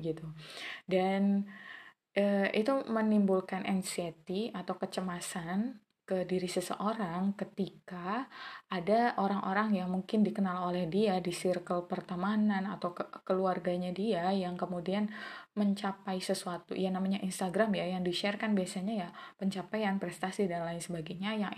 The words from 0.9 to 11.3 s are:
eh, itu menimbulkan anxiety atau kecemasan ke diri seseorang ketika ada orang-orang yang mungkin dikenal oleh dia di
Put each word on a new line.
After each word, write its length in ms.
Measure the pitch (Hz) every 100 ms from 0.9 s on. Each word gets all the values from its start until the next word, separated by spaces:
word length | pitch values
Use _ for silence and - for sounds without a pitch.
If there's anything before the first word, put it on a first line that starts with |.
| 185 185 196 202 202 202 - - - - - _ -
eh, 320 | 202 202 196
itu 320 | - 220 269 -
menimbulkan 720 | 226 214 214 196 190 185 185
anxiety 880 | 202 190 185 - 170 160 - 185 233
atau 240 | 190 185
kecemasan 1120 | 185 185 190 185 175 - 180 170 190 240 262 _ _ -
ke 160 | 190
diri 240 | 180 185 180
seseorang 880 | 185 175 - 196 226 185 170 196
ketika 960 | 202 190 - 175 - - 180 180 226 269 - - - -
ada 480 | 185 170 220 240 -
orang-orang 560 | 196 202 - 190 220
yang 160 | 196 180
mungkin 320 | 190 185 214
dikenal 480 | 190 - 190 180 180
oleh 160 | 180 175
dia 320 | 190 214 185
di 160 | 175